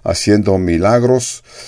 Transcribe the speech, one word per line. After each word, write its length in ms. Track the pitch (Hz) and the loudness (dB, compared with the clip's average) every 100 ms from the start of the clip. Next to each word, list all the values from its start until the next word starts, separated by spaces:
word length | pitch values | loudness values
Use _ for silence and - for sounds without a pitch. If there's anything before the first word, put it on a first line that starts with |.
haciendo 520 | - 87 - 104 101 95 | -6 -4 2 2 2 0
milagros, 840 | 90 82 95 120 120 127 123 - - - | 0 0 2 2 2 0 -2 -12 -18 -20